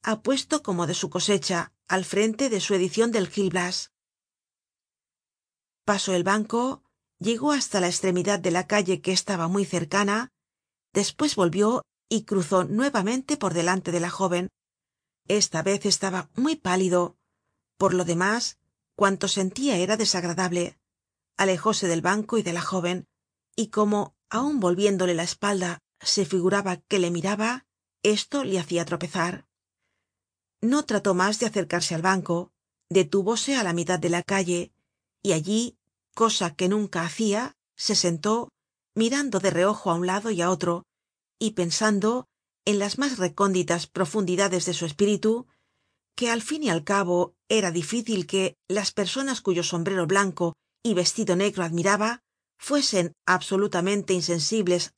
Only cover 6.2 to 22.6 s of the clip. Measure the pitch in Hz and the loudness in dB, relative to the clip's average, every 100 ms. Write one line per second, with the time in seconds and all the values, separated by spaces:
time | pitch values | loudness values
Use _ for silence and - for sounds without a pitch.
6.2 | 180 208 214 233 254 - _ _ _ - | 2 0 0 -2 -2 -6 _ _ _ -6
7.2 | 190 226 277 285 - 202 180 175 190 180 | -2 0 2 0 0 0 0 0 0 0
8.2 | 185 202 180 170 180 208 185 185 - 185 | 0 0 0 0 0 0 0 -2 0 -2
9.2 | - 190 165 196 190 180 165 196 202 214 | -2 -2 0 0 0 -2 -2 0 0 0
10.2 | 254 _ _ _ _ _ _ - 202 - | -4 _ _ _ _ _ _ -2 -2 0
11.2 | 302 247 175 165 208 247 - _ - 220 | -2 2 2 4 2 0 -4 _ -4 -4
12.2 | 220 196 165 190 165 208 277 254 190 254 | 0 -2 2 2 2 0 0 0 0 -2
13.2 | 262 294 196 160 170 185 180 175 170 - | -2 -2 0 0 2 0 0 -2 -2 -2
14.2 | 190 175 185 _ _ _ _ _ _ _ | 0 0 -4 _ _ _ _ _ _ _
15.2 | - 208 190 160 170 202 202 196 196 185 | -2 0 0 0 0 0 0 0 -2 -4
16.2 | - - 269 320 190 180 185 175 175 - | -8 -4 -2 -2 0 0 2 2 0 -6
17.2 | _ _ _ _ _ - 190 180 175 170 | _ _ _ _ _ 0 0 2 0 0
18.2 | 190 226 - - _ _ _ - 202 190 | 0 0 -4 -10 _ _ _ 0 0 0
19.2 | 196 - 190 190 277 196 185 214 214 190 | -2 -2 -2 -2 0 0 0 0 0 -2
20.2 | 175 170 185 175 175 - _ _ _ _ | -2 -2 -2 -2 -4 -8 _ _ _ _
21.2 | _ - 196 180 208 214 185 165 175 202 | _ -2 0 2 0 0 0 0 0 0
22.2 | 214 233 - 170 | 0 -2 -2 -4